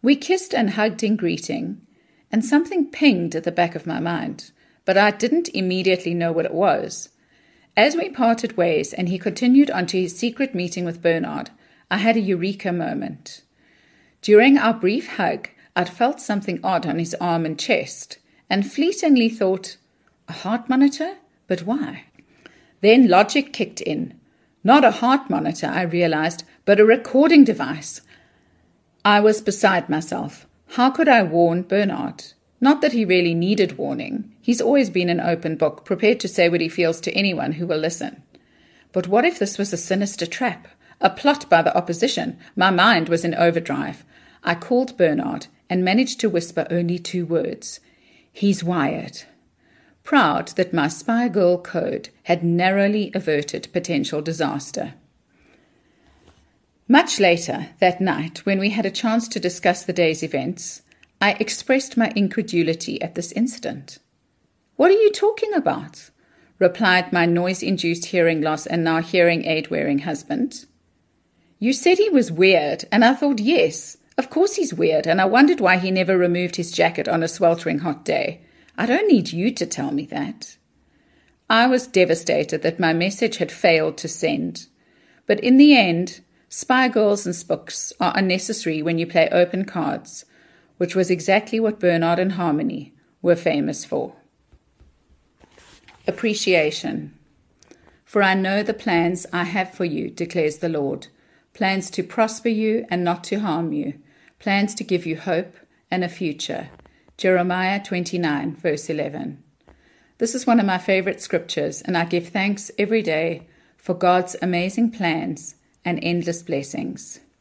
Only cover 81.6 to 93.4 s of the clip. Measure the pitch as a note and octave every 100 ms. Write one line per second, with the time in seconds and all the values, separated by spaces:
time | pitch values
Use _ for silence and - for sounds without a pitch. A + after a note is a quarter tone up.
81.6 | B3 B3+ B3 F#3+ F3+ E3+ E3 D3+ D3+ D#3
82.6 | D#3 E3 E3 E3 F3+ G3 A3+ - E3 -
83.6 | F#3 D#3+ D#3 D#3 D#3+ - D#3+ D3 - -
84.6 | - _ _ _ _ _ _ G#3 - C4
85.6 | D4 C4+ F#3 E3 F3+ - _ _ _ -
86.6 | - B3+ C4 A3 G#3+ G3+ F3+ E3+ - E3
87.6 | - - - - F#3 - F#3+ F#3 - G#3+
88.6 | - D#3 D#3 E3 E3 E3+ D#3+ F3+ F3 F#3
89.6 | G3 F3+ C#3+ - - - - _ _ _
90.6 | _ _ F3 F#3 F3+ F3+ D#3+ G3 G#3+ A3+
91.6 | A3 G#3+ F3+ E3+ E3 E3+ F#3 F3+ F3 D3+
92.6 | C#3+ D#3+ C#3+ _ _ _ F3 E3+